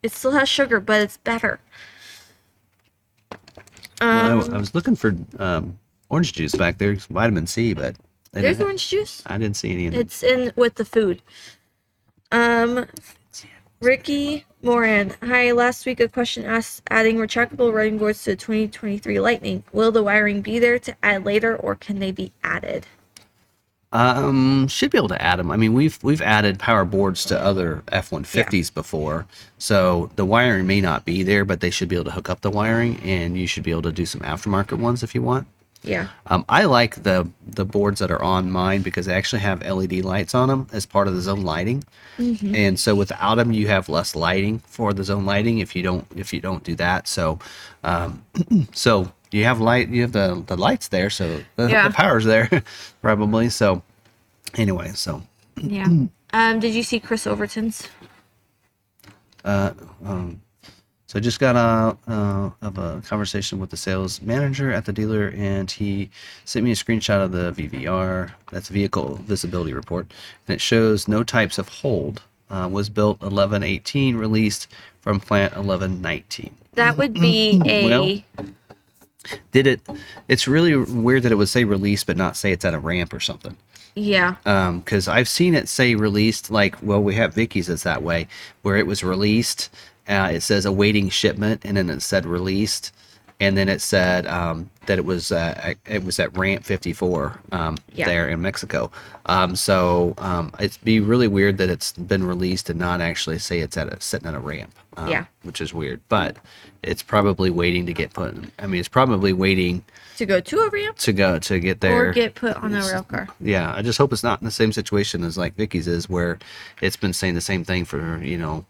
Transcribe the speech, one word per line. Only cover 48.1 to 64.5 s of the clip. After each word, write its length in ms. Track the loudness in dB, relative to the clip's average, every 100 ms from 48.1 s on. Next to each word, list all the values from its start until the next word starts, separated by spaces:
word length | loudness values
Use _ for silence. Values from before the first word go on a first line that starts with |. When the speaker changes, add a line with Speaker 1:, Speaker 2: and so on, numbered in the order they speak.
| -8 -10 -4 2
Speaker 2:
<clears throat> 240 | 2 2
so 380 | 0 2 4 2 -8 _
you 120 | 0
have 160 | 2 4
light, 280 | 4 2 2
you 140 | 0
have 100 | 0
the, 300 | 2 0 0 -4
the 100 | 0
lights 320 | 0 0 -2
there, 220 | -2 0
so 300 | -2 -4 -6 -10 -2
the, 120 | 2
Speaker 1:
Yeah. 180 | 4 4
Speaker 2:
the 60 |
power's 300 | 4 4 4
there, 380 | 6 4 4 2 0 -16
<laughs> 200 | -20 _
probably. 460 | 0 2 2 2 0
So 320 | 2 2 2 -4 _ _ _ _ _ -14
anyway, 360 | -2 0 0 -6
so. 280 | -8 -6 -8 -10 _ _ -10
Speaker 1:
Yeah. 320 | -6 -2 2 4 2 _ _
Um, 280 | 2 2 2
did 140 | 0
you 80 | -2
see 180 | -2 -4
Chris 260 | -2 -4 -2
Overton's? 600 | -4 -4 -4 -6 -6 -14 -20 -20 _ _ _ _ _ _ _ _ _ -20 _ _ _
Speaker 2:
Uh, 280 | -2 0 0 -4 -18 -16
um, 360 | -8 -6 -6 -10 _ _ -20 -20 _ _ _
so 120 | -2
I 20 |
just 200 | 0 2
got 160 | 2 4
out, 420 | 4 4 2 0 -6
uh, 420 | -2 0 0 -4 -6
of 160 | -10 -6
a 240 | -8 -8 -6
conversation 520 | -4 -4 -4 -6 -6
with 100 | -8
the 60 | -8
sales 460 | -4 -2 -4 -6
manager 500 | -4 -2 0